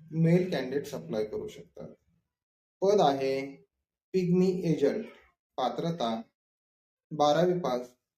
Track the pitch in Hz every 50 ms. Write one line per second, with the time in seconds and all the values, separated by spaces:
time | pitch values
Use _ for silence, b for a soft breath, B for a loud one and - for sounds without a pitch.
0 | - - 156 165 165 165 175 185 185 185 160 139 131 127 135 143 135 - - 120
1 | - - 117 107 107 107 104 107 107 107 - - - _ _ - - - - _
2 | _ _ _ _ _ _ _ _ _ _ _ _ _ _ _ _ 190 196 208 202
3 | 170 143 135 135 135 135 135 135 135 139 - - _ _ _ _ _ _ _ _
4 | _ _ - 185 180 170 175 180 180 190 180 - - 165 151 - 139 131 113 -
5 | - - B B B B B B _ _ _ - 127 123 - - 147 170 165 -
6 | 123 113 113 113 - _ _ _ _ _ _ _ _ _ _ _ _ _ _ _
7 | _ - 156 147 147 147 147 160 180 180 175 170 - 131 123 123 - - _ _
8 | _ _ _